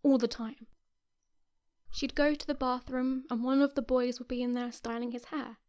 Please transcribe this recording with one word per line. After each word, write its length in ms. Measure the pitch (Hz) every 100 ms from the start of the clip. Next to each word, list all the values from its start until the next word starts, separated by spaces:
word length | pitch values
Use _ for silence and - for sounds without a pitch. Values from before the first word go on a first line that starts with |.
All 140 | 285 269
the 100 | 226
time. 400 | - 220 262 226 - _ _ _ _ _ _ _ _ _ _ -
She'd 240 | - 269 -
go 180 | 294
to 140 | 294 -
the 80 | 285
bathroom, 680 | 254 254 - 254 254 262 262
and 140 | 233
one 180 | 247 269
of 140 | 285 285
the 60 |
boys 380 | 226 254 247 247
would 80 | 247
be 140 | 247
in 120 | 247
there 180 | 247 247
styling 400 | - 233 233 240
his 140 | 240 -
hair. 320 | 311 226 226